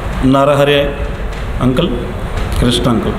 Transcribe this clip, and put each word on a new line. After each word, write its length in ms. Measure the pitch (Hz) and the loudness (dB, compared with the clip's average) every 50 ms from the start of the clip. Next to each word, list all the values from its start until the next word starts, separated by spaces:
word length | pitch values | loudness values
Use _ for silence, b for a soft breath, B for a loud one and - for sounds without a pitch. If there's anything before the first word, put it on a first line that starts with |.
| - - - - 135 | -4 -4 -2 0 2
నరహరి 560 | 131 135 139 139 143 143 135 143 143 143 143 143 139 143 - - - - - - - - - - - - - - | 2 4 4 4 4 4 4 4 4 4 2 2 0 -2 -4 -4 -6 -4 -6 -6 -6 -6 -6 -6 -4 -4 0 0
అంకుల్, 260 | 123 131 - 170 - - - - - - - - - - - - - - - | 0 2 0 0 0 -2 -4 -4 -6 -6 -6 -6 -4 -4 -4 -4 -2 0 0
కృష్ణ 300 | 117 123 120 117 113 123 | 2 2 2 2 2 2
అంకుల్. 240 | 117 107 98 - 101 | 2 2 0 -2 -4